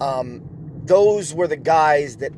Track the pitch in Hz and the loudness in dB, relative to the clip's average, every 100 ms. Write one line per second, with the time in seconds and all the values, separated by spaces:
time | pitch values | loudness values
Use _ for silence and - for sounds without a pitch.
0 | 139 131 123 120 - - - - 156 185 | -4 -4 -6 -10 -16 -16 -16 -10 2 4
1 | 208 208 156 160 175 147 131 160 151 147 | 6 2 -2 -2 -2 -2 2 4 4 2
2 | 143 113 135 | 0 -6 -10